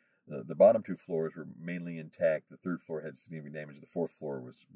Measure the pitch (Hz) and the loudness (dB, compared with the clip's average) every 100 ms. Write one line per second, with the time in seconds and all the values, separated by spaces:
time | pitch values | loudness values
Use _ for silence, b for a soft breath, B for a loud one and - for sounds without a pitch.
0 | _ _ - 71 67 78 101 113 98 90 | _ _ -12 -10 -2 8 8 8 2 -8
1 | - 82 80 82 73 65 85 87 85 82 | -4 -2 -2 -4 -14 -12 -8 -8 -6 -8
2 | 80 - 82 76 - 80 92 85 - 78 | -10 0 2 2 -2 -10 -6 -6 -6 -8
3 | 76 65 - 80 73 76 73 71 - - | -8 -12 -14 -12 -10 -10 -12 -14 -8 -4
4 | - - - - 123 - - | -4 -4 -8 -8 -10 -18 -20